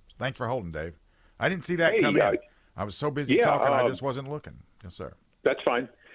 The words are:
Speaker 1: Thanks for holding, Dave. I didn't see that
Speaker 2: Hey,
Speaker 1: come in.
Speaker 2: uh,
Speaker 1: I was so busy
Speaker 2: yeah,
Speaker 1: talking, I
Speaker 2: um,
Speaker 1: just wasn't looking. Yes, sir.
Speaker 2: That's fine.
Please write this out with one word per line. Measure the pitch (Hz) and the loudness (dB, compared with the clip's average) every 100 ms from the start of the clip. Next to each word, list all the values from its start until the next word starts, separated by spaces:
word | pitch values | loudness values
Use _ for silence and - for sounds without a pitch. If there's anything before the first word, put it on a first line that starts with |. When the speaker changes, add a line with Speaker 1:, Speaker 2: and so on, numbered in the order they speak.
| - - | -8 -8
Speaker 1:
Thanks | 127 - | -8 -4
for | 117 | -6
holding, | 127 87 | -4 -6
Dave. | 76 82 85 _ _ _ - | -8 -8 -12 _ _ _ -4
I | 131 | -2
didn't | 185 | -2
see | - 175 | -4 2
that | 165 | 2
Speaker 2:
Hey, | 226 | 4
Speaker 1:
come | 147 147 | 4 4
in. | |
Speaker 2:
uh, | 101 - - _ _ - | 4 2 -6 _ _ -8
Speaker 1:
I | |
was | 104 - | -8 -4
so | 151 | -4
busy | 139 131 160 | -2 2 4
Speaker 2:
yeah, | |
Speaker 1:
talking, | 233 143 131 | 4 4 2
I | 135 | 4
Speaker 2:
um, | 120 | 2
Speaker 1:
just | 135 | 0
wasn't | 135 127 135 | -4 -6 -8
looking. | 151 - - - _ | -12 -12 -20 -20 _
Yes, | 92 | -18
sir. | - 78 - _ _ | -12 -14 -14 _ _
Speaker 2:
That's | 135 135 | -2 0
fine. | 151 123 131 _ - | 0 0 -4 _ -20